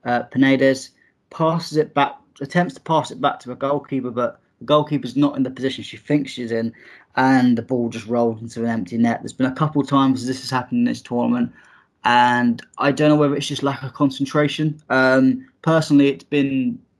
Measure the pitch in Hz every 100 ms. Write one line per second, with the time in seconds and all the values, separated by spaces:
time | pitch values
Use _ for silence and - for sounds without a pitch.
0 | 123 120 - 123 135 135 135 131 - _
1 | _ _ _ - 160 165 - 156 151 -
2 | - - _ _ 139 175 175 - - 156
3 | - - 127 - 123 123 139 143 - 135
4 | 123 113 120 - _ _ 117 151 151 147
5 | 120 127 143 135 123 127 131 131 107 -
6 | - 147 139 - 117 113 113 - - -
7 | _ - 131 135 123 120 113 131 117 113
8 | 104 120 117 110 113 - 117 113 92 117
9 | 117 - 110 - 131 131 151 147 139 139
10 | 135 131 123 131 - 127 123 120 120 117
11 | - 120 120 123 120 - _ _ _ _
12 | - 123 123 123 120 113 - - 135 139
13 | 151 151 143 139 143 139 139 131 135 -
14 | 143 135 139 156 147 - 156 151 _ 131
15 | 131 131 131 127 - _ - 160 156 143
16 | 139 135 - 147 139 135 123 120 _ _